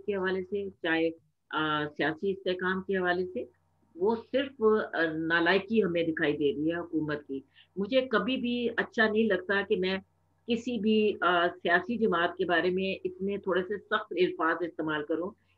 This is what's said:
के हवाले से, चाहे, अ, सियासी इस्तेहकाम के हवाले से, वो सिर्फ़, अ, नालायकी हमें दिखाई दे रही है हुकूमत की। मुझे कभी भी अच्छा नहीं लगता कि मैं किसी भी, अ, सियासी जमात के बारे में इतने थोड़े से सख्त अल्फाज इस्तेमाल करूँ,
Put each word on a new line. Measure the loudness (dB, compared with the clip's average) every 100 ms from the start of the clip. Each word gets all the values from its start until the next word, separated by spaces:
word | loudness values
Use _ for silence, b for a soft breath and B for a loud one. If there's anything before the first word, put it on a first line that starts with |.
| -4
के |
हवाले | -2 0 -2
से, | -4 -6 -6
चाहे, | -6 -2 0 0 -2 _ _ -8
अ, | -4 0 0 -2
सियासी | -2 -2 -2 -4
इस्तेहकाम | -4 -4 -2 -2 -2
के | -2
हवाले | 0 0 0 -2
से, | -6 -10 _ _ _ _ -2
वो | 0 0
सिर्फ़, | -2 -2 -2 2 4 4 0 -2
अ, | -2
नालायकी | 0 0 2 4 2 2 2
हमें | 2 2 0
दिखाई | 0 0
दे | 2 0
रही | 2 -2
है | -2
हुकूमत | -2 -4 -2 -4
की। | -6 -10 -10 b b -6
मुझे | 0 2 2
कभी | 0 0 -2
भी | -2 -2 -2
अच्छा | -2 -4 2 2
नहीं | 4 2
लगता | 0 0 -2
कि | 0 0
मैं | 0 -2 -8 _ _ _ -4
किसी | -4 -4 -2
भी, | 2 4 2
अ, | 2 2 2 2
सियासी | 0 2 2 2 0
जमात | 2 2 0 -2
के |
बारे | 0 2 2
में | 0 -2 -4
इतने | -6 -6 -6 -4
थोड़े | 0 -2
से | -2 -6
सख्त | -2 -4 -2
अल्फाज | 0 0 0 -2 0
इस्तेमाल | -4 -4 -4 -4
करूँ, | -2 -4 -4 -10 _